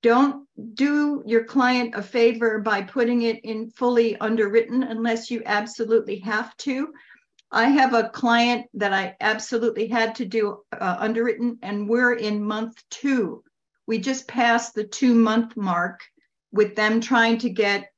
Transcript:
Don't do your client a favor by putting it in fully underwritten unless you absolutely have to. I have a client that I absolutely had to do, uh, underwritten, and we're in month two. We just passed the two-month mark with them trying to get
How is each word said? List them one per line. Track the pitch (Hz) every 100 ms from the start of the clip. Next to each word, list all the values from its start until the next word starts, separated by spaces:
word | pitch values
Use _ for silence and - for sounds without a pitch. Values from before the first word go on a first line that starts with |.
Don't | 233 240 285 277 - - 220
do | - 285 294 294 285 -
your | 226
client | 226 269 247 254 233 208
a |
favor | 202 254 233 226 226 214
by | 214 202
putting | 196 269 233 240
it | 233 226
in | 214 220 226
fully | - 247 240 233 208
underwritten | 220 226 202 226 226 247
unless | 254 226 233 226 -
you | 240 -
absolutely | 208 220 - 214 226 - 202
have | 190 214 233 -
to. | - 262 311 - - - _ _ _
I | - 202
have | 285 262
a | 233 220
client | - 247 233 240 233 -
that | - 202
I | 190 185 -
absolutely | 214 220 - 240 233 226 226
had | 233 226 226
to | 208
do, | 226 208 202 _
uh, | - 190 180
underwritten, | 220 226 233 - 240 233
and | - 202 208
we're | 233 247 233
in | 214 208
month | 208 214 226 - _
two. | - 285 262 185 - _ _ _ _ -
We | 220
just | 190 262 -
passed | 240 233 233 240 -
the |
two-month | 208 - 254 233 220 226 226 -
mark | 190 175 180 - - _ _ _ _
with | 202 214 202
them | 214 220
trying | 226 247 226 226
to | 240
get | 185 202 202 -